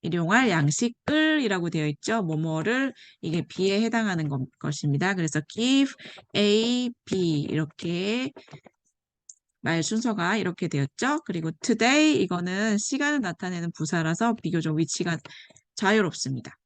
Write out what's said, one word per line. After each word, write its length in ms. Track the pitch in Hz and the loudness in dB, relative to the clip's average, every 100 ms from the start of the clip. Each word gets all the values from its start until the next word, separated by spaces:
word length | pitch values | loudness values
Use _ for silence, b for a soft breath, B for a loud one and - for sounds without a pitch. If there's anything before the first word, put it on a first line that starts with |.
일용할 480 | 170 170 165 220 254 | -2 -2 2 4 4
양식을 920 | 165 143 - 240 - - 302 311 311 | 4 2 2 -2 -2 -2 2 2 2
이라고 280 | 233 185 170 | 0 0 -2
되어 180 | 165 151 | -2 -2
있죠. 340 | 147 - 226 | -4 -2 -2
뭐뭐를, 680 | 170 156 160 156 170 247 269 - B B | 0 -2 -2 -2 0 0 -2 -6 B B
이게 200 | - 175 156 | -4 -4 -4
B에 340 | - 190 196 | -2 0 2
해당하는 480 | 226 233 220 170 151 | 0 0 0 -2 -2
것, 100 | 139 131 _ | -4 -6 _
것입니다. 540 | 147 147 151 139 185 | -6 -2 0 2 0
그래서 280 | 190 160 151 151 | 0 0 -2 -6
give 440 | - 240 269 269 - B B _ - | -2 2 4 2 -2 B B _ 0
A, 540 | 208 214 233 247 247 - - | 4 4 4 0 -2 -6 -4
B 360 | 190 175 151 | 0 2 0
이렇게 920 | 151 151 156 - 170 170 196 233 262 - B B B _ _ _ _ _ _ - _ _ | 0 -2 -4 -6 -4 -2 -2 -2 -4 -8 B B B _ _ _ _ _ _ -20 _ _
말 220 | - 165 | -2 -2
순서가 540 | 156 220 240 214 175 214 | 0 0 0 0 0 0
이렇게 300 | 185 175 175 | -2 -4 -4
되었죠. 540 | 143 139 - 254 302 - | -2 -2 -2 -2 -2 -2
그리고 260 | 175 160 160 | -4 -4 -6
today, 600 | - 226 226 294 311 294 | -2 2 4 6 6 4
이거는 560 | 185 180 175 185 220 208 | 2 -2 -2 -2 0 0
시간을 420 | - 269 294 294 | 0 -2 0 0
나타내는 500 | 202 170 180 175 170 - | -2 -4 -6 -4 -6 -4
부사라서 600 | 156 170 160 170 233 233 | -2 0 0 2 0 0
비교적 400 | 165 165 156 156 | 0 -2 0 0
위치가 420 | 165 - 175 165 - B B B _ - | 0 -2 -4 -4 -8 B B B _ -2
자유롭습니다. 800 | 196 214 185 - 131 127 - - | 2 4 2 -2 -6 -6 -10 -20